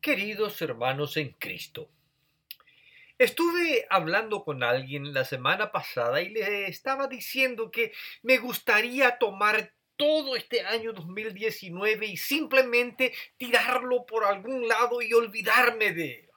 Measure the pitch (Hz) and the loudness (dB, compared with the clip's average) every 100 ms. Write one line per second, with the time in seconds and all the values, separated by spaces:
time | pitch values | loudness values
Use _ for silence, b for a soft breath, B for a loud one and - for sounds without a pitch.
0 | - 240 202 208 214 - 156 117 127 139 | 0 0 -2 -2 -4 -2 -6 -2 -2 0
1 | 147 160 139 - - 92 - - - _ | -2 -4 -6 -8 -10 -10 -12 -14 -16 _
2 | _ _ _ _ _ - b b b b | _ _ _ _ _ -20 b b b b
3 | b b 254 - 339 349 339 254 - 190 | b b 2 4 0 2 2 0 2 0
4 | 160 190 220 208 - 139 120 127 131 143 | 2 0 0 -6 -4 -2 0 0 -2 -8
5 | 143 139 131 131 131 190 214 185 - - | -4 -2 -2 -2 0 0 0 -4 -4 -2
6 | 117 139 185 220 196 208 196 - - 269 | 0 0 -2 -4 -2 -2 -4 -6 -6 -4
7 | 277 247 - 254 262 233 220 - 226 B | -4 -6 -8 0 0 0 -6 -2 -4 B
8 | B B 233 254 247 - - 214 233 254 | B B 2 2 2 -6 2 2 2 4
9 | 254 247 214 190 208 220 - _ _ _ | 4 4 -2 2 2 2 -2 _ _ _
10 | 294 311 277 247 - 240 185 226 226 196 | 4 4 0 -6 -2 -2 0 -4 -4 -8
11 | 165 190 214 185 220 - 185 175 208 220 | -10 -8 -8 -4 -4 -4 -10 -2 0 0
12 | 214 180 - 285 302 262 254 240 247 214 | -2 -6 -2 -2 2 4 4 2 0 0
13 | 254 B B _ 247 233 233 262 247 247 | -2 B B _ 2 2 4 0 0 -2
14 | - 220 202 196 208 262 233 220 240 240 | 0 0 2 0 -4 -4 0 2 2 0
15 | 226 233 226 214 185 226 247 226 214 170 | 4 4 4 -4 2 4 4 4 0 0
16 | 151 120 _ | -6 -8 _